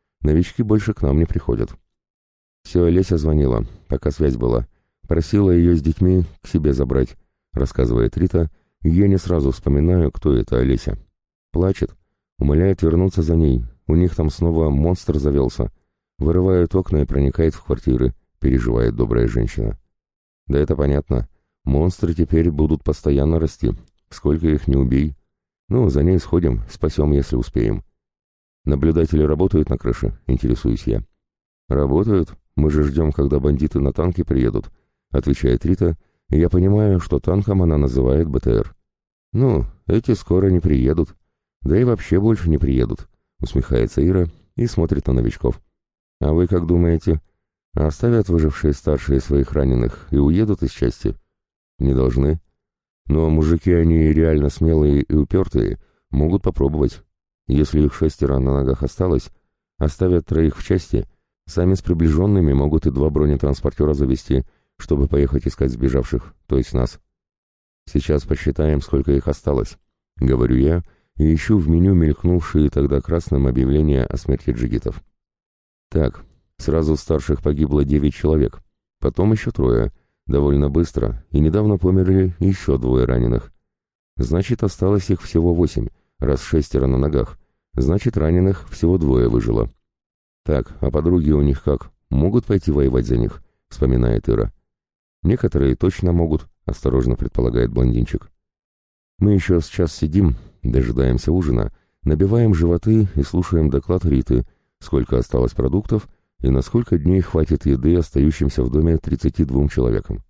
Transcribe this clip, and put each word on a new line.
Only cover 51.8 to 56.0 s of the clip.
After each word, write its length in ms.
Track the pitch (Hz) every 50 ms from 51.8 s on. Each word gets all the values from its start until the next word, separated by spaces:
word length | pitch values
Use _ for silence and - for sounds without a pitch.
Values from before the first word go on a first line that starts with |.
| 67 67
должны. 480 | 65 64 65 64 60 65 67 76 80 82 _ _ _ _ _ _ _ _ _ _ _ _ -
Но 220 | - 69 80 80 78
мужики 440 | 78 80 78 78 85 80 - 92
они 400 | 87 85 82 82 82 80 78 78
реально 360 | 78 78 80 80 78 73 71 71
смелые 540 | - - - 82 80 78 73 73 71 71
и 120 | - - 76
упертые, 640 | 76 69 - - 92 92 - - 65 52 50 - - - _ _ _